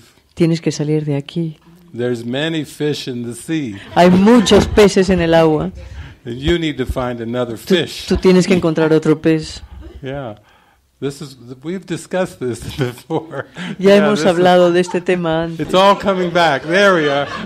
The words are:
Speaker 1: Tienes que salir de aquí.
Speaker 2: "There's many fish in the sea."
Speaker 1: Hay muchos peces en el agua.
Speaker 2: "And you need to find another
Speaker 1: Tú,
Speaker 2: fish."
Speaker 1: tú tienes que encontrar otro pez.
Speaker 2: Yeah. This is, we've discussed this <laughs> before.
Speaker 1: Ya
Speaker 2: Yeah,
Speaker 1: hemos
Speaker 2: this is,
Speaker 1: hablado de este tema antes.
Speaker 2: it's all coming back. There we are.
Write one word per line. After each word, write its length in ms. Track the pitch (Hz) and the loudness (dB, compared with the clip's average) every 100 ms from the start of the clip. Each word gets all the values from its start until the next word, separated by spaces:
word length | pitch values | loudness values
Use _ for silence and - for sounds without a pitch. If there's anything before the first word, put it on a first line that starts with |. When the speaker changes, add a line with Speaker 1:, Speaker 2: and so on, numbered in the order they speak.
| _ _ _ | _ _ _
Speaker 1:
Tienes 260 | - 165 165 | -2 0 0
que 120 | - | -4
salir 340 | 143 151 151 151 | -4 -2 -2 -2
de 100 | 139 | -6
aquí. 420 | 143 170 165 151 _ _ _ 113 | -6 -8 -8 -10 _ _ _ -6
Speaker 2:
"There's 300 | 123 120 117 | -4 -4 -6
many 400 | 131 160 165 139 | -4 -4 -4 -8
fish 420 | - 151 139 - | -6 -4 -4 -8
in 160 | 120 120 | -10 -10
the 80 | |
sea." 440 | 117 - 160 131 98 - - | -12 -6 -6 -6 -10 -6 2
Speaker 1:
Hay 140 | 180 | 4
muchos 580 | 185 196 247 185 202 - | 6 6 6 6 4 4
peces 420 | - 202 202 185 | 4 4 4 2
en 120 | 185 | 2
el 120 | 165 | 4
agua. 380 | 165 165 151 175 - - - - - 120 | 4 4 2 -4 -10 -18 -18 -18 -18 -12
Speaker 2:
"And 120 | 120 | -6
you 220 | 143 170 | -2 -2
need 160 | 160 131 | -2 -4
to 100 | 123 | -6
find 360 | - 123 120 | -4 -6 -6
another 360 | 117 123 120 110 | -6 -6 -6 -6
Speaker 1:
Tú, 180 | - 185 | -2 -2
Speaker 2:
fish." 320 | 139 - - | -2 -8 -4
Speaker 1:
tú 100 | 190 | 0
tienes 280 | 185 185 180 | 4 4 4
que 80 | 180 | 2
encontrar 360 | 165 160 160 | 0 0 2
otro 300 | 156 156 151 | 2 2 0
pez. 420 | 165 160 156 - - - - - | 2 0 -2 -16 -18 -20 -20 -16
Speaker 2:
Yeah. 340 | 135 139 127 104 _ _ _ _ _ - | -12 -10 -12 -14 _ _ _ _ _ -12
This 200 | 135 139 | -10 -10
is, 140 | 143 131 120 127 | -16 -18 -20 -16
we've 240 | 156 190 180 | -10 -10 -8
discussed 540 | 156 - 185 185 - | -10 -6 -4 -4 -6
this 240 | 127 113 | -8 -8
<laughs> 140 | - - | -10 -6
before. 680 | 123 120 - 165 156 143 - - 180 208 | -6 -6 -8 -8 -6 -12 -12 -12 -12 -2
Speaker 1:
Ya 120 | 185 | 4
Speaker 2:
Yeah, 80 | 202 | 4
Speaker 1:
hemos 220 | - 147 | 4 2
Speaker 2:
this 120 | 165 | 0
is, 0 | |
Speaker 1:
hablado 400 | 170 180 180 180 | 2 4 4 4
de 80 | 175 | 2
este 220 | 180 180 | 0 -4
tema 420 | 180 180 170 160 | -2 -2 0 -2
antes. 160 | 165 160 | -4 -6
Speaker 2:
it's 140 | 147 185 | -2 2
all 200 | 196 196 | 4 2
coming 360 | 196 190 175 | 0 -2 0
back. 320 | 175 165 135 | 2 2 0
There 320 | 151 180 202 180 | 0 2 4 4
we 140 | 147 | 2
are. 180 | 143 139 - | 0 -4 -8